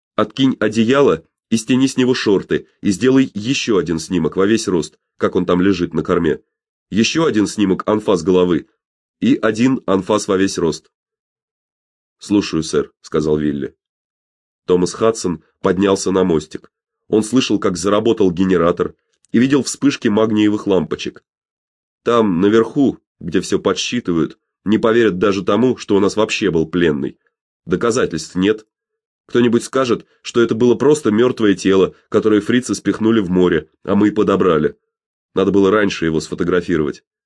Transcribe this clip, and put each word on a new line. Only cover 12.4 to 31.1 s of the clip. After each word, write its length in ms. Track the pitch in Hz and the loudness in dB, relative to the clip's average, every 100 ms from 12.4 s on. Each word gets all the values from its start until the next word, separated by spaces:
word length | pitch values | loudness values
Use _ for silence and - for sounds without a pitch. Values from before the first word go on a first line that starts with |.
| - 82 | 0 -4
сэр", 300 | 80 73 - _ | -2 -4 -4 _
сказал 360 | - 78 78 78 | -6 -4 -2 -2
Вилли. 380 | 76 71 65 - _ _ _ _ _ _ _ _ | -2 -4 -10 -14 _ _ _ _ _ _ _ _
Томас 280 | - 90 90 | -2 0 0
Хадсон 500 | - 110 - 92 80 _ _ | 0 -2 -2 -6 -8 _ _
поднялся 520 | 98 92 98 98 98 | -2 2 2 2 0
на 100 | 92 | 0
мостик. 480 | 92 78 - - - _ _ _ _ | 2 0 -2 -14 -18 _ _ _ _
Он 160 | 107 | 0
слышал, 340 | 104 127 123 101 | 2 -2 0 -2
как 180 | 104 85 | -2 -2
заработал 540 | 98 104 113 110 95 | 0 0 0 2 0
генератор, 640 | 82 95 87 85 90 87 - _ _ _ | 0 0 2 2 0 -6 -8 _ _ _
и 80 | 117 | 0
видел 240 | 131 139 | 2 0
вспышки 420 | - - 139 - 113 | -2 -2 -2 0 -2
магниевых 640 | 104 110 107 104 104 101 | 0 0 2 0 0 0
лампочек. 560 | 92 78 73 - - _ _ _ _ _ _ _ _ | 0 0 -6 -8 -12 _ _ _ _ _ _ _ _
Там, 360 | 117 120 107 85 | 0 2 2 2
наверху, 600 | 101 113 110 147 127 - _ _ | 4 4 2 0 0 0 _ _
где 220 | 87 90 | -4 -4
всё 180 | - 98 | -2 -2
подсчитывают, 800 | 101 92 - 120 92 82 - - _ _ | -2 -4 -4 -6 -2 -2 -2 -6 _ _
не 140 | 95 107 | -2 0
поверят 400 | 113 113 110 90 | 2 2 2 2
даже 260 | 104 98 | 0 0
тому, 320 | 92 104 127 117 | 0 0 0 -2
что 200 | - 101 | 0 0
у 20 | |
нас 160 | 98 | 2
вообще 380 | 107 110 - 98 | 0 -2 -2 -2
был 160 | 82 80 | 0 -2
пленный. 500 | 90 85 71 67 - _ _ _ _ - | 0 0 0 -6 -10 _ _ _ _ -6
Доказательств 680 | 87 117 120 87 82 - 92 | -2 -2 -2 -4 -6 -8 -2
нет. 320 | 98 107 - _ _ _ _ _ _ | -2 -2 -8 _ _ _ _ _ _
Кто-нибудь 380 | 120 120 113 | 0 2 0
скажет, 420 | - 135 127 101 - _ | -2 -4 -2 -2 -6 _
что 180 | - 120 | -4 0
это 140 | 113 | 0
было 220 | 113 123 110 | 2 2 2
просто 340 | 135 151 110 | 2 2 2